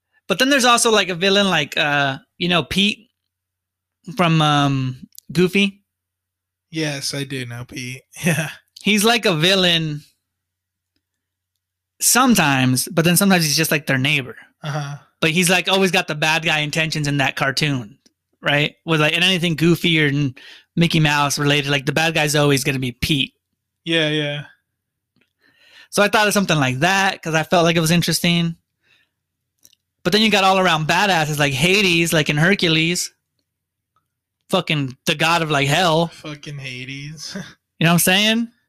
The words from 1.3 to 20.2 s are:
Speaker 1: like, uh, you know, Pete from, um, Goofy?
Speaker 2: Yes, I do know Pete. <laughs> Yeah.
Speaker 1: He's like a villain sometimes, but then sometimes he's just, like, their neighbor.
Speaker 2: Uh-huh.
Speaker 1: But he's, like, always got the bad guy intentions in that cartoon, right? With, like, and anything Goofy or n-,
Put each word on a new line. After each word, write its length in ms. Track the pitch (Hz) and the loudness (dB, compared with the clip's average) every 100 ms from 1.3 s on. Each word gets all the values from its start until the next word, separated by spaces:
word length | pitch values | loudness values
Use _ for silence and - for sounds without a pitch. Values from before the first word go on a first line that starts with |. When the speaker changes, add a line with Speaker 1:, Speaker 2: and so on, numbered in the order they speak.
| 196 196 | 2 2
Speaker 1:
like, 260 | 165 143 - | 0 -2 -2
uh, 440 | 151 143 139 135 - - | -2 0 -2 -4 -12 -6
you 100 | 175 | -2
know, 160 | 175 | -2
Pete 460 | 147 - 190 - _ _ _ _ _ _ _ _ _ _ - 165 | -2 0 0 -2 _ _ _ _ _ _ _ _ _ _ -12 -2
from, 260 | 175 160 | 0 2
um, 640 | 151 147 143 135 131 127 - - - | 2 2 0 0 -4 -8 -16 -20 -6
Goofy? 500 | 151 180 196 202 196 _ _ _ _ _ _ _ _ _ | 0 0 2 0 -4 _ _ _ _ _ _ _ _ _
Speaker 2:
Yes, 420 | 160 151 139 135 | -6 -6 -6 -8
I 120 | 143 139 | -8 -8
do 200 | 139 120 | -10 -10
know 200 | 120 123 | -14 -14
Pete. 380 | 135 123 131 - | -14 -14 -14 -18
<laughs> 120 | - | -6
Yeah. 280 | 165 156 151 - _ - | -4 -2 -4 -12 _ -6
Speaker 1:
He's 220 | - 214 | -2 0
like 220 | 220 233 214 | 2 2 0
a 80 | 160 | 2
villain 680 | 170 196 180 170 160 147 - _ _ _ _ _ _ _ _ _ _ _ _ _ _ _ _ _ _ _ | 2 2 2 0 -2 -8 -12 _ _ _ _ _ _ _ _ _ _ _ _ _ _ _ _ _ _ _
sometimes, 880 | - 233 262 214 156 135 127 127 - | 0 2 4 4 2 2 2 0 -2
but 160 | - | 0
then 140 | 165 175 | 2 2
sometimes 260 | 196 185 | 4 2
he's 140 | 156 143 | 2 -2
just, 140 | 160 | -2
like, 160 | 160 151 | -2 -2
their 100 | 135 | -2
neighbor. 400 | 135 151 123 - - _ | 0 -2 -4 -12 -20 _
Speaker 2:
Uh-huh. 340 | 156 151 139 147 - _ | -10 -8 -8 -12 -18 _
Speaker 1:
But 120 | 160 | 0
he's, 180 | 156 170 | 2 2
like, 180 | 180 180 | 2 2
always 240 | 190 190 | 2 2
got 160 | 185 175 | 0 -2
the 80 | 151 | -2
bad 300 | 156 160 160 | -2 0 0
guy 140 | 156 | -2
intentions 480 | 147 165 160 156 143 | -2 -2 -2 -2 -2
in 100 | 143 | 0
that 180 | 135 - | -2 -2
cartoon, 600 | 139 135 156 135 107 - _ _ _ _ | -4 -2 -2 -2 -6 -16 _ _ _ _
right? 340 | 160 143 147 - - | -2 0 -2 -4 -4
With, 160 | 160 | 0
like, 120 | 151 | 0
and 100 | 165 | 2
anything 320 | 180 185 175 151 | 0 2 -2 0
Goofy 440 | 165 165 180 160 | 2 2 2 2
or 60 | 151 | 2
n-, 280 | 139 | 0